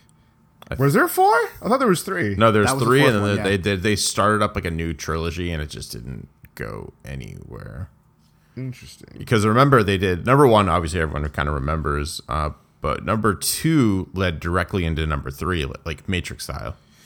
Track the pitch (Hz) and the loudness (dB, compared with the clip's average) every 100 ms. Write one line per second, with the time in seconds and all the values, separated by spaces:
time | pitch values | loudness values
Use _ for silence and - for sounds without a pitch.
0 | _ _ _ _ _ _ - - 139 175 | _ _ _ _ _ _ -10 -2 2 2
1 | 349 - 381 466 440 - - 262 254 180 | 2 2 4 4 0 -6 -2 0 2 0
2 | - 185 107 98 113 107 104 135 117 127 | -2 -4 -2 2 4 6 4 2 4 4
3 | 143 107 101 101 98 98 92 98 101 104 | 6 4 0 0 0 0 0 -2 0 0
4 | - - 101 107 104 101 90 82 82 73 | -2 0 2 2 0 -2 -4 -4 -4 -6
5 | - 80 82 80 87 80 76 - - 62 | -6 -4 -4 -4 -4 -4 -6 -10 -12 -12
6 | 58 60 - _ - - 57 52 50 - | -12 -12 -14 _ -20 -12 -12 -10 -14 -16
7 | - 67 55 50 - 55 50 58 - _ | -14 -12 -12 -14 -16 -16 -14 -12 -14 _
8 | _ _ _ _ _ - 131 123 - - | _ _ _ _ _ -12 -12 -12 -18 -20
9 | - - - 113 107 113 143 131 101 98 | -20 -12 0 2 4 4 6 6 4 2
10 | 95 90 110 135 139 107 95 85 82 90 | 0 0 2 6 6 6 4 2 0 -2
11 | 78 76 73 - 76 73 67 80 76 73 | -2 -2 -4 -2 -2 -2 -2 -2 -2 -2
12 | 73 - - 76 76 69 _ _ 76 - | -4 -8 -6 -4 -4 -6 _ _ -6 -4
13 | 73 107 107 92 - - 160 160 113 95 | -2 0 0 0 -2 -2 2 4 4 2
14 | 90 92 92 78 85 90 85 101 82 78 | -2 -2 -2 -2 -2 0 0 -2 0 0
15 | 78 73 65 69 80 90 67 - - 69 | 0 -2 -4 -6 -2 -2 -2 -6 -10 -10
16 | - 90 - - - - 53 - _ _ | -4 -4 -4 -10 -10 -10 -10 -12 _ _